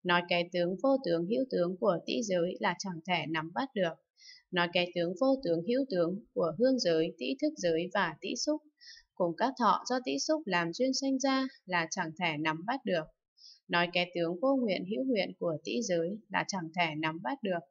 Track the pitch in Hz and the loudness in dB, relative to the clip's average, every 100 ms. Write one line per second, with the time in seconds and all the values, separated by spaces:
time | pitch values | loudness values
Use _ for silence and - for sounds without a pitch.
0 | 180 175 175 175 175 180 175 185 269 269 | 2 2 4 0 2 0 0 2 2 2
1 | 175 170 175 240 262 185 175 190 214 165 | 2 0 2 0 0 0 0 2 0 0
2 | - - 214 180 175 - 208 175 190 165 | -2 -4 0 0 0 0 -2 -2 -8 -8
3 | 190 175 147 160 160 190 269 208 170 160 | -2 -2 0 -4 -4 -6 -4 -2 -2 -2
4 | _ _ - - _ 180 175 180 175 175 | _ _ -20 -20 _ 0 2 2 0 0
5 | 170 185 269 269 220 165 175 254 262 180 | -2 2 2 2 2 0 2 0 0 0
6 | 170 196 - 196 170 156 254 262 196 160 | 0 -2 -6 -2 -2 2 2 4 2 2
7 | 160 160 254 269 302 302 175 160 180 202 | 2 -2 -6 0 -2 0 0 2 0 0
8 | 175 151 190 247 - 302 _ _ - - | -2 -4 -8 -4 -2 -2 _ _ -20 -20
9 | _ _ 175 160 240 262 220 - - 254 | _ _ -2 0 -2 2 2 2 0 -2
10 | 262 277 - 311 311 175 170 170 262 262 | -2 -4 0 -2 0 0 0 0 0 0
11 | 269 262 269 269 262 - - 175 160 - | 0 0 2 2 0 -8 -4 -2 -2 -4
12 | 160 160 175 151 156 156 190 269 214 175 | -6 -2 -2 0 -2 -2 -4 -4 0 -2
13 | 156 _ _ _ - - - 175 175 175 | -2 _ _ _ -20 -20 -2 0 2 0
14 | 175 170 170 175 269 277 233 185 185 233 | -2 0 -2 0 2 2 2 -2 -2 -2
15 | 262 220 180 185 175 156 - 240 214 170 | 0 0 0 -2 -4 -2 -4 -4 0 0
16 | 165 208 _ 185 160 190 160 170 170 151 | 0 -4 _ -2 -2 -6 -6 -2 -2 0
17 | 160 160 226 277 202 170 - | -4 -4 -6 -4 -2 -4 -6